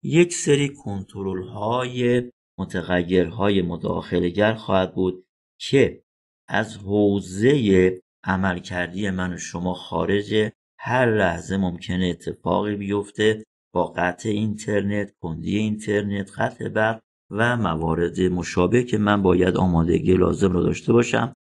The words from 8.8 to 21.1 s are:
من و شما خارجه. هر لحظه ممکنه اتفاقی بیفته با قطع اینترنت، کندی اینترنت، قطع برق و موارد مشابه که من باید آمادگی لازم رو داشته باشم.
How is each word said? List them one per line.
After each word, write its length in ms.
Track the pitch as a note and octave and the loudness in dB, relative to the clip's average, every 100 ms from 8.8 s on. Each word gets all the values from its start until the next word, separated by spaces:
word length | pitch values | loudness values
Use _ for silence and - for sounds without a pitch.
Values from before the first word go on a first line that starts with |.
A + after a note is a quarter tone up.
| F2 F#2 G#2 | -6 -4 -4
من 240 | F#2 F#2 | -2 -4
و 20 | F2 | -6
شما 380 | - F#2 F2+ | -10 -6 -6
خارجه. 760 | F2+ - E2+ E2+ G2+ G2+ G#2+ G#2+ - _ _ | -6 -6 -4 0 0 0 0 0 -4 _ _
هر 280 | - B2 B2 | -4 0 2
لحظه 500 | A2 F#2+ E2+ E2+ G2 | 2 0 -2 -4 -2
ممکنه 500 | F#2+ E2+ - F2+ F2+ | -2 -4 -6 -2 -2
اتفاقی 680 | E2 - - - F#2 G#2 G#2 | -2 -8 -8 -2 -2 -2 -6
بیفته 680 | G2+ G2+ G2+ - G#2+ G#2+ - _ _ | -4 -4 -4 0 0 0 -6 _ _
با 120 | F2+ E2+ | -4 -2
قطع 420 | - F2+ F2+ A2+ | 0 -2 -2 -4
اینترنت، 840 | G#2 A2 G#2 - G#2 G2 G#2 G2+ _ | -2 -2 -4 -2 -2 0 -2 -6 _
کندی 360 | - D#2+ D#2+ G2 | -10 -8 -2 -2
اینترنت، 760 | G#2+ G#2+ - G#2 G#2 G2+ G2 - | 0 -4 -2 -2 0 -4 -6 -4
قطع 300 | A#2+ - A2+ | -6 -4 -6
برق 340 | G#2 A2 A2+ _ _ _ | -2 -2 -2 _ _ _
و 260 | G2+ A#2 B2 | -2 0 0
موارد 640 | G2+ D#2+ D#2+ D#2+ E2+ E2 | -2 -2 -2 0 -2 0
مشابه 640 | F#2 F2+ E2+ - F2 A2 | 0 0 -4 0 2 2
که 140 | B2 G#2+ | 0 0
من 240 | G#2 G#2 | 2 2
باید 340 | F#2+ F2+ F#2 F#2+ | 4 4 4 2
آمادگی 580 | F#2+ E2 E2 E2 - | 2 2 4 2 4
لازم 380 | F#2 F2+ E2 G2 | 4 4 2 2
رو 100 | F2+ | 2
داشته 300 | F2 F2+ - | 0 -2 2
باشم. 400 | A#2 A#2+ | 4 4